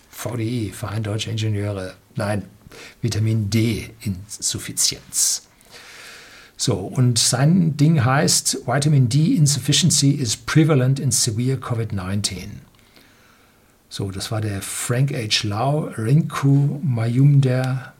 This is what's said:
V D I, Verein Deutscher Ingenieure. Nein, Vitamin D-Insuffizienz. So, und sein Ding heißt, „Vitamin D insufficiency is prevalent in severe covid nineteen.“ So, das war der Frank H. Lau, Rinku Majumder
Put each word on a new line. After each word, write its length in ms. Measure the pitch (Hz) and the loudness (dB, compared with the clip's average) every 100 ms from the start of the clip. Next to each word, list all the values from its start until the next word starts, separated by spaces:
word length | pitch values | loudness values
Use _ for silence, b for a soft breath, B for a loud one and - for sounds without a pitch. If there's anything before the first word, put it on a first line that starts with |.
| _ | _
V 280 | - 107 120 | -12 -8 -4
D 60 | |
I, 280 | 113 123 101 | -4 -4 -6
Verein 320 | - 101 110 | -6 -6 -4
Deutscher 280 | 107 107 110 | -4 -4 -4
Ingenieure. 600 | 110 110 101 101 98 92 - _ - | -4 -2 -2 -4 -6 -8 -14 _ -6
Nein, 280 | 101 104 - - - B B B | -4 -4 -6 -16 -20 B B B
Vitamin 480 | 117 107 110 110 101 | -4 -2 0 0 0
D-Insuffizienz. 2000 | 113 113 110 - - - 92 - - - 101 - - - - - - - - - _ B B B B B B B B B B | 0 0 -2 -8 -10 -8 -8 -10 -8 -6 -6 -8 -4 -4 -4 -8 -4 -2 -4 -10 _ B B B B B B B B B B
So, 180 | - 95 | -2 -2
und 440 | 98 - 123 120 | -2 0 2 2
sein 560 | - 120 147 185 160 - | 0 2 4 4 2 4
Ding 260 | 160 160 120 | 4 4 4
heißt, 600 | 139 175 - - - - | 2 2 0 0 -4 -2
„Vitamin 440 | 135 147 139 120 | 0 4 4 4
D 260 | 139 156 240 | 4 4 4
insufficiency 760 | 143 - - 139 165 - 139 | 4 2 0 2 2 4 2
is 260 | 139 120 - | 2 -2 -6
prevalent 640 | - 156 160 143 127 139 | 0 2 4 4 2 0
in 120 | 135 | 0
severe 460 | - 123 107 127 135 | 0 0 -2 -2 -4
covid 340 | - 117 110 | -4 -6 -4
nineteen.“ 720 | 98 92 101 101 92 104 - - _ b b b b b b b b b b _ | -6 -4 -4 -4 -8 -12 -16 -20 _ b b b b b b b b b b _
So, 200 | - 101 | -8 -8
das 220 | 95 - | -6 -6
war 100 | 107 | -4
der 200 | 104 98 | -4 -6
Frank 500 | - - - 123 139 | -8 -8 -4 0 0
H. 320 | 143 107 - 107 | -2 -2 -2 -2
Lau, 440 | 104 131 151 - - | -2 0 0 -4 -4
Rinku 840 | 110 151 - - 139 139 143 - | 2 2 2 0 4 4 2 0
Majumder 1120 | 143 117 117 123 143 139 131 127 127 131 - - | -2 0 0 4 6 6 4 2 -2 -4 -8 -20